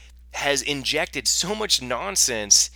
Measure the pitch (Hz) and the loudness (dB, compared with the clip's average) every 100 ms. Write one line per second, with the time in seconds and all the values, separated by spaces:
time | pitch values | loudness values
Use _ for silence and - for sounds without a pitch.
0 | - - - - 143 139 117 143 123 147 | -20 -20 -14 -4 0 0 0 -2 -2 -2
1 | 180 147 - - 170 214 214 - 123 123 | -2 -4 -2 0 -2 -2 0 -2 0 -4
2 | 190 190 - 113 104 - - | -2 0 0 0 4 4 2